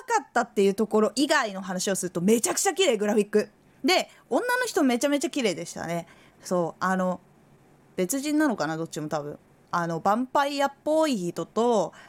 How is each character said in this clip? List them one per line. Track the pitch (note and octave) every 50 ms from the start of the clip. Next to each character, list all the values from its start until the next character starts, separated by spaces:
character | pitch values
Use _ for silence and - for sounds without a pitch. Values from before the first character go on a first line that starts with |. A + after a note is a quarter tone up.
| - - A#4 G#4
っ | - - -
た | A#3+
っ | A#3 - -
て | G#3 G3
い | G3
う | F#3+
と | - G#3+
こ | - - G#3+
ろ | G#3+ G3 -
以 | B3 D4+
外 | C#4 D#4 C#4+ A#3+ G#3 F#3+
の | F#3+
話 | G3 F#3+ F3+ F#3 - G#3+
を | F#3+
す | - F#3
る | F3
と、 | - E3+
め | E3+ G#3 A3+ A#3+
ち | - F4+
ゃ | F4
く | -
ち | -
ゃ | G4 D4+
綺 | F4+ F#4+
麗、 | D4+ A#3
グ | F#3+ G#3
ラ | G#3 A3
フ | G#3+
ィ | G#3
ッ | -
ク。 | - G#3 G3+ - _ _ _ _ _ _ -
で、 | C#4+ F#4 D4+ - - - - _ -
女 | A#3 E4 A#4 B4 B4
の | B4+ B4+
人 | G#4+ - F#4+ D4
め | B3+ A#3+ A#3
ち | -
ゃ | C#4+
め | C#4+ C#4+
ち | E4+
ゃ | -
綺 | - D4 A#3
麗 | G3 E3
で | E3 E3+
し | - -
た | F3 -
ね。 | D#3+ E3+ E3+ E3 - - - - - _ _ -
そ | - F#3 F3+ E3+ D#3 - -
う、 | -
あ | F#3 F#3+
の、 | F#3 F#3 F#3 F3+ - _ _ _ _ _ _ _ _ _ _ _ _ _ _ _
別 | - F#3 F3+ C4+ C#4
人 | C4+ D4+ D4
な | D4+ D#4
の | C#4 G#3
か | - D3
な、 | D#3 D#3+
ど | D#3+ E3
っ |
ち | D#3+ - E3
も | D3+
多 | D3+ E3 D3+
分。 | D3 D3 - - _ _ _ _ _ _
あ | - F3 E3+
の、 | E3+ E3 D#3
ヴ | - G3
ァ | G#3
ン | A#3+ B3+
パ | - - D4 C#4
イ | C#4+ C#4+ C#4 C#4
ア |
っ | C#4 - _ -
ぽ | D4+ D#4 D#4+ D#4+
い | D#4 B3+
人 | F#3+ F3 E3+ - E3+ E3
と、 | - - G#3+ A#3 A#3+ A#3 G3+ D#3+ - - - -